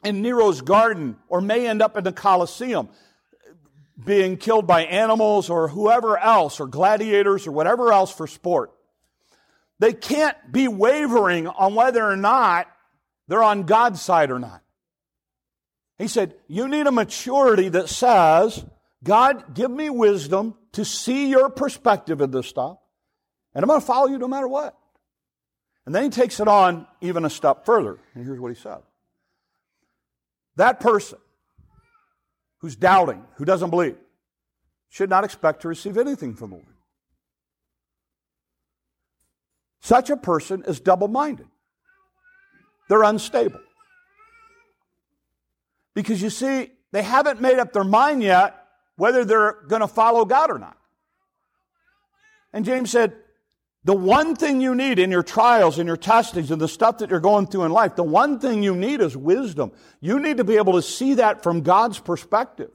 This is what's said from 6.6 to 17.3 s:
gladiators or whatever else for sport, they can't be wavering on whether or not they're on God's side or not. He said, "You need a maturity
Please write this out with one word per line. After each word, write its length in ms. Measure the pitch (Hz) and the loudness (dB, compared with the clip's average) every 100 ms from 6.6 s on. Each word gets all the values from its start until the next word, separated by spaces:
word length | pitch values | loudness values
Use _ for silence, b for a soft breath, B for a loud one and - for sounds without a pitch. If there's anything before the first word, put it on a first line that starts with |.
| 143 | -10
gladiators 800 | 131 185 214 220 202 202 196 190 | -2 0 0 0 2 2 0 -2
or 60 | |
whatever 400 | 147 160 240 240 | -2 0 2 4
else 200 | 202 185 | 2 2
for 160 | - 160 | -4 -14
sport, 440 | - 175 170 120 _ _ _ _ _ _ _ _ _ _ _ | -10 -4 -2 -4 _ _ _ _ _ _ _ _ _ _ _
they 140 | 220 | 0
can't 440 | 226 - 294 311 - - | 0 -6 -2 -2 -2 -6
be 160 | 131 262 | -2 -2
wavering 800 | 202 214 294 294 233 196 175 165 | 2 2 2 2 2 2 0 -4
on 280 | - 190 208 | -2 0 2
whether 300 | 254 233 214 | 2 2 0
or 100 | 190 | 0
not 520 | 202 262 226 170 180 _ _ _ _ _ _ | 2 2 2 0 -2 _ _ _ _ _ _
they're 160 | 190 | 2
on 200 | 220 202 | 4 2
God's 380 | 175 214 240 175 | 2 2 2 -2
side 300 | - 175 147 | 0 2 2
or 80 | 127 | -2
not. 220 | 123 90 _ _ _ _ _ _ _ _ _ _ _ _ _ _ | -10 -16 _ _ _ _ _ _ _ _ _ _ _ _ _ _
He 100 | 208 | -4
said, 280 | 233 185 - _ | -2 -4 -6 _
"You 220 | 165 262 | -6 -4
need 180 | 294 285 | 0 0
a 40 | |
maturity 760 | 247 214 - - | 0 -2 -6 -2